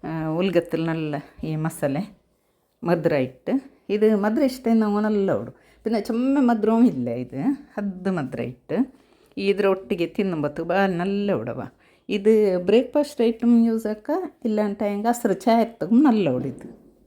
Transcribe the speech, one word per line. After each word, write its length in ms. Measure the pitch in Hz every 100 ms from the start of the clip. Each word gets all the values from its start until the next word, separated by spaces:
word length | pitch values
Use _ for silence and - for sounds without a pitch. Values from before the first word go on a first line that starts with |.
ಆ, 240 | - 160 160
ಉಲ್ಗತ್ತಲ್ 580 | 156 190 170 170 160 165
ನಲ್ಲ 280 | 160 156 143 - _
ಈ 120 | 156 156
ಮಸಾಲೆ 640 | 160 - 147 135 214 - _ _ _ _ _ _
ಮದ್ರ 280 | 170 175 156
ಇಟ್ಟು, 600 | 151 131 - - 254 - _ _
ಇದು 280 | 208 214 214
ಮದ್ರ 260 | 208 226
ಇಷ್ಟ 260 | 277 254 233
ನಾವು 260 | 226 214 208
ನಲ್ಲ 320 | 214 208 196
ಉಡು. 200 | 101 113 - _ _
ಪಿನ್ನ 140 | - 220
ಚೊಮ್ಮೆ 400 | 208 226 254 277
ಮದ್ರೂ 420 | 247 233 214 226
ಇಲ್ಲ 260 | 240 147 120
ಇದು, 320 | 117 123 135 196 277 - -
ಹದ್ದು 360 | 202 185 185
ಮದ್ರ 280 | 185 135 120
ಇಟ್ಟು 600 | 120 127 _ 165 269 - _ _ _ -
ಇದ್ರ 300 | 196 190 202
ಒಟ್ಟಿಗೆ 400 | 190 190 190 170
ತಿನ್ನುಂಬತ್ತು 580 | 170 196 165 147 143
ಭಾರಿ 300 | 165 180 196
ನಲ್ಲ 380 | 175 180 202 202
ಉಡವ. 300 | 160 117 127 113 _ _ _ _
ಇದು 560 | 202 196 220 208 180
ಬ್ರೇಕ್‌ಫಾಸ್ಟ್ 580 | 180 220 254 294 294 -
ಐಟಮ್ 440 | 233 226 240 240 233
ಯೂಸ್ 200 | 226 220
ಆಕ, 240 | 214 - 330 349 _
ಇಲ್ಲ 160 | 247 214
ಅಂತ 220 | 214 202
ಹೆಂಗೆ 260 | 208 202 220
ಹಸ್ರು 260 | 233 214
ಚಾ 260 | 190 - 226
ಎತ್ತಗೂ 360 | 226 - 160 226
ನಲ್ಲ 340 | 294 220 170
ಉಡಿದು. 680 | 127 131 127 - - - _